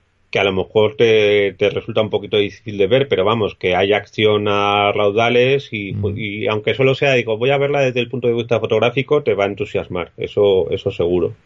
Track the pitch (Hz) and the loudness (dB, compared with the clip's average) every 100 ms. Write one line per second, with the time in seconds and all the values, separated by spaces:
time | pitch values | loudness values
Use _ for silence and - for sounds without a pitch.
0 | _ _ - 110 98 95 87 110 107 - | _ _ -6 -2 0 0 -2 2 2 2
1 | 117 110 104 104 101 92 104 117 - 113 | 4 4 4 2 0 0 -2 -2 -4 -4
2 | 107 98 101 107 101 - 110 101 95 131 | -2 -2 -2 0 -2 -6 -10 -2 2 2
3 | 135 - 104 113 95 - 92 90 98 104 | 2 0 2 2 -2 -2 -2 0 2 0
4 | - - 107 104 104 101 101 104 101 101 | -2 0 2 2 0 0 2 2 2 2
5 | 104 104 117 120 127 139 - 110 98 104 | 0 2 2 2 2 0 -4 -10 -8 -4
6 | 101 104 107 104 107 107 113 107 135 131 | -4 -4 -8 -6 -4 -2 -2 0 0 2
7 | 143 131 110 110 131 143 139 147 131 123 | 0 0 -2 -2 0 0 0 0 0 -2
8 | 120 127 120 117 117 113 110 110 117 139 | -4 -4 -2 -2 -2 -2 0 0 0 -2
9 | 127 147 147 98 101 98 98 98 82 90 | -2 0 0 0 -2 -2 -6 -6 -6 -8
10 | 82 - - 104 101 92 82 85 98 95 | -8 -8 -6 2 4 4 0 -4 -4 -2
11 | 87 90 - - | 0 0 -2 -6